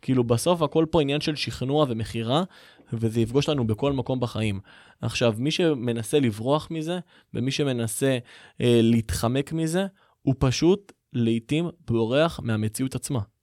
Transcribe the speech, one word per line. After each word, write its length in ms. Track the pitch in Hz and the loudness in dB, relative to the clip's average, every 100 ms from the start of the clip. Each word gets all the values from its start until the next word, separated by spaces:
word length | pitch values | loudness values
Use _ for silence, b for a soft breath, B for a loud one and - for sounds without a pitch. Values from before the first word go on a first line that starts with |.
כאילו 220 | - 131 | 0 0
בסוף 380 | 117 117 - 175 | 2 2 2 0
הכל 220 | 147 160 160 | 0 0 2
פה 100 | 170 | 0
עניין 200 | 139 147 | 0 -2
של 160 | 156 151 | -2 -4
שכנוע 500 | - - 127 147 143 | -6 -6 -2 0 0
ומכירה, 540 | 110 110 117 113 143 185 B B B _ | 0 -4 -4 0 0 0 B B B _
וזה 280 | 113 113 113 | -4 -2 0
יפגוש 280 | 113 127 143 | 0 0 0
לנו 180 | 147 113 | 0 0
בכל 260 | 107 143 | 0 0
מקום 280 | 135 123 131 | -2 -2 -2
בחיים. 400 | 117 - 110 98 - B B B | -2 -2 -4 -4 -10 B B B
עכשיו, 340 | - - 120 107 | -6 0 0 2
מי 120 | 135 | -2
שמנסה 720 | 156 170 143 120 117 113 151 | 0 0 2 -2 -4 0 2
לברוח 480 | 131 104 117 151 - | 2 0 -2 -2 -2
מזה, 280 | 160 156 180 165 b b | -8 -6 -6 -8 b b
ומי 160 | - 120 | -4 -4
שמנסה, 680 | 139 143 123 113 - 135 127 - B B _ | -2 -2 -2 -4 0 0 0 -4 B B _
אה, 200 | 120 120 | 4 6
להתחמק 680 | 117 117 110 - 117 131 143 | 6 4 2 -2 0 0 -2
מזה, 340 | 160 160 175 196 _ b b | -4 -2 -2 -4 _ b b
הוא 120 | - 127 | -2 2
פשוט 540 | 135 123 160 196 - - _ | 2 4 4 2 -2 -20 _
לעתים 560 | 131 113 117 - 147 170 - - | 0 2 0 0 -2 -2 -8 -2
בורח 540 | 117 113 131 165 - | 0 2 2 0 -2
מהמציאות 520 | 139 110 107 - 131 | -2 -2 -2 -2 -4
עצמה. 260 | 127 - 135 107 _ | -4 -4 -4 -6 _